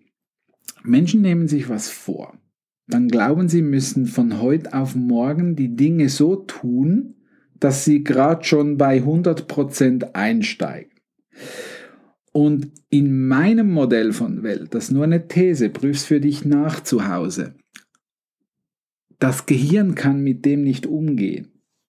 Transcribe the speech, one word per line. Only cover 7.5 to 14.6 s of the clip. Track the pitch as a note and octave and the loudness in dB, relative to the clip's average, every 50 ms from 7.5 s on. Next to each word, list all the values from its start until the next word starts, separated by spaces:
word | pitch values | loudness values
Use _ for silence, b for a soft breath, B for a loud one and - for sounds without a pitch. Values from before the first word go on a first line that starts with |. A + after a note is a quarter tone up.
| b _ | b _
dass | - C#3 C3+ C#3 - | 0 0 0 0 2
sie | D#3+ D3 C#3+ C#3+ | 2 2 2 2
grad | - C3 C3 C3+ D3+ E3 E3 - | 0 2 2 2 2 0 -2 0
schon | - E3 D3 D3 D3 D3 C#3 | 0 2 2 2 0 0 2
bei | C#3 C3+ C3+ C3 | 2 2 2 2
hundert | A#2+ C#3+ D#3 E3+ F3 F3+ D#3+ - - - | 0 0 0 0 0 0 -2 -2 -6 -8
Prozent | - D3+ C#3 C3+ - - C#3 B2+ B2+ B2+ A2 - - | -4 -4 -4 -4 -2 0 2 2 2 0 -4 -6 -6
einsteigen. | F#2+ G2+ A2 A#2 A2+ G#2 - - - E2 D2+ - - - - _ _ _ _ _ _ _ B B B B B B B B B B B B B B B B B B B _ _ | -4 -2 0 0 0 -2 -4 -6 -8 -8 -8 -8 -14 -18 -20 _ _ _ _ _ _ _ B B B B B B B B B B B B B B B B B B B _ _
Und | _ D3 D3 D3+ D3 C3+ C#3 C#3 - _ _ _ | _ 2 2 4 2 0 -2 -6 -12 _ _ _
in | - C#3+ C#3+ C#3 C3+ C3+ C3 C3 | 2 2 4 4 2 2 2 2
meinem | C3 C3+ E3 G3+ A#3 A3+ A3 G3+ | 2 2 4 4 4 4 2 2
Modell | F3 D#3 C3+ A#2+ A#2 A2+ A2 A2 | 2 2 2 2 2 2 2 0
von | G#2+ - A#2 G#2+ - - A2 | 0 -2 -4 -6 -6 -6 -6
Welt, | A2 G2+ - | -6 -6 -6